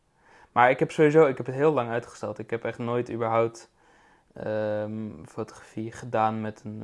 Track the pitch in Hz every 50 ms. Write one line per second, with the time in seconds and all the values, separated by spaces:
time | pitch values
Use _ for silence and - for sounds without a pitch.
0 | _ _ _ _ _ _ _ _ - _ _ 120 123 127 135 - 160 - - -
1 | 156 147 147 160 156 135 131 - 123 131 127 135 147 160 151 127 120 117 117 120
2 | 120 - - - 110 104 104 - 110 - 117 113 - 113 113 - 120 117 120 123
3 | 120 - 113 117 117 113 113 113 117 117 113 - - _ _ _ _ _ _ _
4 | _ _ _ _ _ _ _ - - 107 107 107 107 107 107 107 107 107 110 110
5 | 110 107 - 78 80 - - - 110 - - - - - - 110 110 113 - -
6 | 127 123 117 110 110 110 110 110 107 107 104 - - 107 107 110